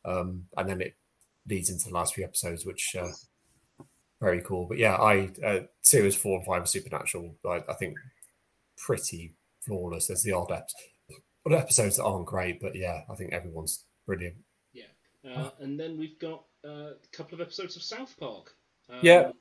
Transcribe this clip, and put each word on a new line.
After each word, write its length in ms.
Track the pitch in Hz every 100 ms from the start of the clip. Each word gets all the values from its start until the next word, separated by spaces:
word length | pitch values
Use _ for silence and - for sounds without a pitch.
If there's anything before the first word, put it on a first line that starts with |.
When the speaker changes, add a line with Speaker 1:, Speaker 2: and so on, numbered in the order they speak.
Speaker 1:
Um, 400 | - 90 92 90 90 -
and 120 | 95
then 120 | 92
it 140 | 92 _ _ _ _ _ -
leads 220 | 98 85
into 180 | 87 -
the 60 |
last 200 | 87 85
few 100 | -
episodes, 400 | 92 - 87 85 95
which, 300 | - - 95
uh, 100 | 87 - - _ _ _ _ _ - _ _ _
very 200 | 104 87
cool. 240 | - 92 90
But 120 | -
yeah, 160 | 110 92
I, 340 | 107 101 95 -
uh, 160 | 107 98 - _
series 320 | - 131 101 -
four 220 | 104 92
and 80 | 90
five 160 | 90
are 40 | 87
Supernatural, 680 | 98 - 78 - 90 85 78 90
I, 160 | 87 -
I 60 |
think, 220 | - 92 76 131 _ - _ _ _ _ -
pretty 580 | - 143 - 82 82 - _ _
flawless. 460 | - 98 90 85 -
There's 140 | 92
the 100 | 110
odd 180 | 90 87
ep-, 180 | 82 - - - _ _ - _ _
odd 80 | -
episodes 420 | 160 - - 104 -
that 80 |
aren't 220 | 107 95 85
great, 340 | 95 90 87
but 140 | 95
yeah, 280 | 92 90 82 -
I 40 |
think 180 | - -
everyone's 520 | 85 85 82 80 - _ _ -
brilliant. 300 | 90 87 90 _ _ _
Speaker 2:
Yeah. 120 | - - _ _ _ 131
Uh, 220 | 127 147 -
and 180 | 139 143
then 200 | 160 156
we've 200 | 156 -
got, 260 | 160 160 _ _
uh, 280 | 147 147 147
a 20 | 135 _
couple 220 | - 147
of 60 | 165
episodes 360 | 170 - 180 170
of 60 |
South 320 | - 226 262 -
Park. 360 | 131 98 - _ _ _ -
Um, 80 | 123
Speaker 1:
Yeah. 300 | 165 175 156 -